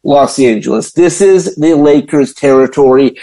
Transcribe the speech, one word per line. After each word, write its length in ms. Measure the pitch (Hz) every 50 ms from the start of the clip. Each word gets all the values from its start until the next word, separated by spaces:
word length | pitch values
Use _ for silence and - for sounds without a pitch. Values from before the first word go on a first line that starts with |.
Los 360 | - - 143 143 135 135 - -
Angeles. 540 | 135 123 113 104 - - - 110 107 -
This 280 | - 156 175 160 - -
is 340 | 196 190 190 180 165 185 -
the 180 | 151 151 165 165
Lakers' 580 | 143 147 147 147 147 135 - - 147 135 123
territory, 760 | - - - 139 135 131 135 127 - 147 139 131 131 135 139 123 - -